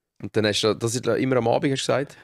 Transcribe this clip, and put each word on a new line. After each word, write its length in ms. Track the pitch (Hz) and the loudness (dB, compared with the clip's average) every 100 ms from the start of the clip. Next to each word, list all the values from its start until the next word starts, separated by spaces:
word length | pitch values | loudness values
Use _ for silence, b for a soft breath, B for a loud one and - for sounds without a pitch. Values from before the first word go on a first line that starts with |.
| _ _ | _ _
Und 120 | 101 113 | -6 0
dann 100 | 104 | 0
hast 160 | 101 | 2
du, 120 | 110 | 2
das 200 | 98 117 | 2 -2
ist 120 | 117 117 | -2 0
immer 300 | - 131 127 | 0 0 2
am 120 | 113 | 2
Abend, 240 | 131 147 | 2 0
hast 140 | 135 - | -2 -2
du 60 | |
gesagt? 240 | 123 143 - | -2 -4 -10